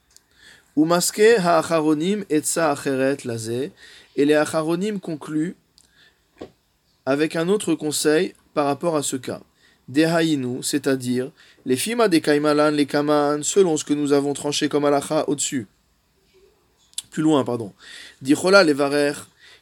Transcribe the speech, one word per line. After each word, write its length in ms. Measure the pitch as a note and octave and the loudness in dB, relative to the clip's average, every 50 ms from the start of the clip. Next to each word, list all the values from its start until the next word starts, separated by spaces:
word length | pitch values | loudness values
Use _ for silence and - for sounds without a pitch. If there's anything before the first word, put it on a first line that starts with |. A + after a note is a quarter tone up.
| _ _ _ - _ _ _ _ - - - - _ _ - | _ _ _ -20 _ _ _ _ -20 -20 -20 -20 _ _ 0
Umaske 640 | C#3+ D#3 E3 F3 F3 F3 - - - G#3 A3 A#3+ A3 | 0 2 2 2 2 0 -2 0 4 6 6 6 6
ha'acharonim 840 | F3 F3 E3+ D#3+ D#3 - E3 E3 D3+ D#3 D#3 D3+ D#3+ F#3 G#3 G#3+ - - | 4 2 2 2 2 2 0 0 2 2 2 2 0 -2 -2 -4 -2 -2
etza 400 | D3+ D3+ C#3 - - F3 E3 D3+ | -2 -2 0 -2 -2 0 0 0
acheret 540 | C#3+ C3+ - D3 C3+ C3 C3+ C3+ C#3 C3+ - | 0 -2 -2 -4 -2 0 0 0 -2 -2 -6
laze, 480 | B2+ A#2 A#2 A2 A2+ A#2 B2 C#3 F#3+ - _ - - - - - _ - | -8 -8 -8 -6 -6 -6 -6 -6 -8 -10 _ -20 -20 -20 -20 -20 _ -2
et 100 | - C#3+ | 0 2
les 100 | D3 D3+ | 4 4
acharonim 680 | D3+ D3+ D3 - D#3+ D#3 D#3 E3+ F3 F#3+ G#3+ G#3+ F#3+ | 4 2 0 -2 -4 -2 -2 -2 -2 -2 -4 -4 -6
concluent 560 | - - D#3+ C#3+ - - D#3 D3+ D#3 F3+ F#3+ _ _ _ _ _ _ _ _ _ _ _ _ _ _ _ _ - - - _ _ _ _ _ _ _ _ _ _ - | -6 -8 -10 -10 -8 -6 -4 -4 -4 -4 -6 _ _ _ _ _ _ _ _ _ _ _ _ _ _ _ _ -20 -20 -20 _ _ _ _ _ _ _ _ _ _ -4
avec 300 | C3 C3+ C#3+ D#3 D#3 - | -2 0 0 0 -2 -2
un 140 | E3+ E3 F3 | -2 -2 0
autre 260 | G3+ G#3+ - F3+ D#3+ | 0 -2 0 -2 -2
conseil 580 | D3+ D#3+ D3+ C#3 - - D#3 D3+ D#3+ F#3+ - - _ _ _ - | -2 -2 -6 -4 -2 0 2 2 2 0 -2 -6 _ _ _ -4
par 120 | D#3 D3 | -2 -2
rapport 280 | C#3 C#3+ C3 - E3+ D#3+ | -2 -2 -2 -2 -2 -2
à 80 | D3 C3+ | -2 -4
ce 140 | - - | -4 -6
cas. 240 | B2+ A#2+ - F#2+ - - _ _ _ _ _ _ _ _ - | -6 -8 -8 -10 -12 -12 _ _ _ _ _ _ _ _ -6
Dehainu, 760 | B2 D3 D#3+ D#3+ E3+ E3 E3 E3 D3+ C#3 B2+ B2 B2 C#3 - | 0 2 2 4 4 2 2 2 0 -2 -2 -4 -6 -6 -6
c'est-à-dire, 720 | - - D3 - D3 C3+ C3 B2 B2 B2 B2 B2+ D3 - _ - - - _ - | -4 -4 -2 0 0 -2 0 0 -2 -2 -2 -4 -6 -10 _ -20 -20 -20 _ -2
les 100 | B2+ B2+ | -2 -2
fima 300 | B2+ - G#3 A#3 A#3+ A3+ | 0 0 -4 0 0 2
de 120 | G#3 E3 D#3 | 4 2 2
kaimalan, 520 | - D#3+ D3 D3 D3 D3+ D3 D3 D3 D3+ | 2 2 2 2 2 2 2 4 4 2
les 160 | D3+ D3 C#3+ | 2 0 -2
kaman, 560 | C3 - D3 D3 D3 D3+ D3 D3 C#3+ D3 D3+ D3 | 0 0 -2 0 2 2 2 2 0 -2 -2 -4
selon 340 | - - G3+ G3 F3 D#3 | -2 2 2 2 4 2
ce 80 | D3+ - | -2 -2
que 80 | - D3 | -4 -4
nous 200 | D3 D3 C#3 C#3+ | -2 0 2 2
avons 220 | C#3+ C#3 C#3+ C#3 | 2 2 0 -4
tranché 340 | - - D3 C#3+ - D3+ C#3+ | -4 -6 -6 -4 -2 -2 0
comme 160 | D#3 D3 C#3+ | 0 0 2
halacha 440 | C#3+ C#3+ C#3 C#3 - D#3 D#3 - - | 2 2 0 0 -2 -2 -2 0 -2
au-dessus. 380 | D3 C3+ - - D3+ C3 - - _ _ _ _ _ _ _ _ _ _ _ _ _ _ _ _ _ _ _ _ _ _ _ _ - - - _ | -2 -4 -4 -6 -6 -6 -8 -8 _ _ _ _ _ _ _ _ _ _ _ _ _ _ _ _ _ _ _ _ _ _ _ _ -18 -18 -18 _
Plus 140 | - - D#3 | -6 -2 0
loin, 180 | D#3 D#3 C#3 A#2+ | 2 4 2 2
pardon. 300 | A2+ A#2+ A#2 A#2 F#3 - _ - - - - - - - _ C3+ | 0 -2 -6 -6 -10 -12 _ -20 -20 -20 -20 -20 -20 -20 _ 0
Dichola 400 | C3 D3 D#3+ E3 F3+ G3 G3+ F#3 | 0 0 2 2 4 4 6 6
levarer, 520 | D3+ D3 C3+ C#3+ C#3 C#3+ D3 C#3+ C#3+ D3 - - - _ _ _ - - - | 4 2 0 0 -2 0 0 0 0 -2 -6 -12 -20 _ _ _ -20 -20 -20